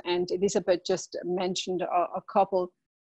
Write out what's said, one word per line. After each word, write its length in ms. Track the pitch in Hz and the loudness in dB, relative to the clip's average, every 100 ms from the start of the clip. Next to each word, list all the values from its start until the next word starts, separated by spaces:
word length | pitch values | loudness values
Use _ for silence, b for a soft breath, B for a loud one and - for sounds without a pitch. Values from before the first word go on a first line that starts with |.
| - | -2
And 260 | 180 180 | 0 0
Elizabeth 480 | 180 196 208 180 175 - | 0 0 2 2 2 2
just 280 | 180 - - 170 | -2 -4 -8 -4
mentioned 560 | 180 185 180 - 180 | -2 -2 -2 -4 -4
a, 240 | 165 175 165 180 | 0 0 0 -4
a 80 | - | -2
couple. 400 | 208 196 190 180 _ _ _ | 2 2 2 -2 _ _ _